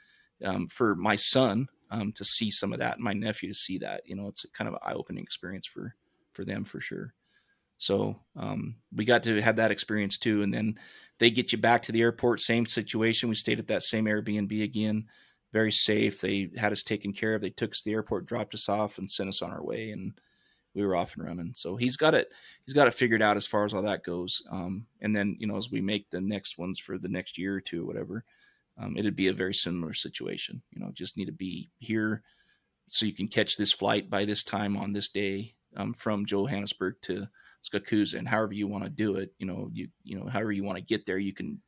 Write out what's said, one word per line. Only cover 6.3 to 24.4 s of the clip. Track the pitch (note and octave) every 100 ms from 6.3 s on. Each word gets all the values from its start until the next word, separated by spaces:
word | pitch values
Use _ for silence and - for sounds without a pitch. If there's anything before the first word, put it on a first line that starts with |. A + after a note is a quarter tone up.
for | - F#2
them | G2+ G#2
for | -
sure. | - - - - _ _ _ _ _ -
So, | - G2 G#2 A2 _ -
um, | G#2+ G#2 - A2+ _
we | - G#2+
got | A#2+
to | A#2+ G#2+
have | A2+ A2
that | A2+
experience | G#2 - G#2+ G2+ -
too. | A#2+ G#2
And | G#2
then | A2+ A2 G#2+ - - - -
they | A#2+
get | A#2 A#2+
you | A2+
back | A#2 A#2
to | -
the | A2+
airport, | A#2 A#2 B2 A2
same | - A#2 A#2
situation. | - G2+ A2+ A2+ A2+ A#2
We | G#2+
stayed | - A#2
at | A2
that | G#2
same | - A2+ A2
Airbnb | G#2+ G#2+ G#2+ G2+ G#2+
again, | G#2 G#2+ G#2+ G#2+ A2 - _ _ _
very | G#2+ A2
safe. | G#2+ - G#2+ A2 -
They | F#2+ G2 F#2 G2
had | G#2
us | G2+
taken | - G#2+ G2+
care | G2 A2 A2
of. |
They | G2
took | - A2+
us | -
to | -
the | A2
airport, | G#2 G2+ F2
dropped | A#2 G#2 G#2
us | -
off, | G#2 G#2+ -
and | F#2+
sent | - G2
us | F#2
on | F2+
our | D#2
way. | - - A2
And | G#2 F#2+ - _ _ _ _ _
we | F#2+ G2+
were | F2+
off | F2+ -
and | -
running. | F2 E2+ B2
So | - G2
he's | B2 B2+
got | D#3 D#3
it, | - - - - -
he's | C#3
got | C#3
it | -
figured | B2 A2+
out | G#2+ G#2
as | -
far | G#2+ G#2
as |
all | G2+
that | G#2 F#2+
goes. | - F2 F2+ -